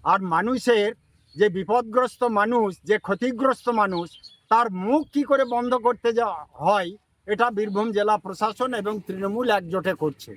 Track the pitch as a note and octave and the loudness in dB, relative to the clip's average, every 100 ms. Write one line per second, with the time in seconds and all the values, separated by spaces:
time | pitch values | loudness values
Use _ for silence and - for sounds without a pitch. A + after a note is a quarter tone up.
0 | D3+ G3 F#3+ E3 G#3+ B3+ - A3+ G#3 A#3+ | 4 2 2 0 0 0 2 2 2 -4
1 | _ _ _ D3 G#3 F3+ F#3 A#3+ A#3 A#3 | _ _ _ 0 0 0 0 0 2 0
2 | B3 - A#3+ G#3+ G#3 A#3+ G#3 E3+ D#3+ G#3 | -2 -2 0 2 2 2 0 -4 -2 -2
3 | - G3 B3 A#3 C4 B3 B3 A3+ G3+ F3+ | 0 -2 -2 0 0 0 -2 0 0 0
4 | E3+ - - _ _ A3+ A#3+ F#3 G3 D4 | -6 -14 -20 _ _ 2 2 -2 0 0
5 | D4 C#4+ C#4 C#4 B3+ A#3+ A#3+ B3 A3+ A#3+ | 0 -4 0 2 2 -2 0 0 0 0
6 | A#3 A3+ A3+ E3 D3+ A#2+ D#3+ G3+ F3 G#3 | 0 0 -2 -4 -14 -2 0 0 -2 -12
7 | _ _ - G#3 A#3+ G3+ G#3+ G3 A3+ G#3 | _ _ -6 0 0 0 -2 -2 0 0
8 | G#3 G#3+ - F3 A3 G3+ B3+ A#3+ G3+ G#3+ | 2 0 -2 -4 -4 -2 -4 -4 -4 -6
9 | - F#3+ G3 G#3+ B3 G3+ E3+ F#3 F3 F3 | -8 -6 -4 -2 0 0 0 -4 -2 -2
10 | D#3 C#3 - | -4 -6 -18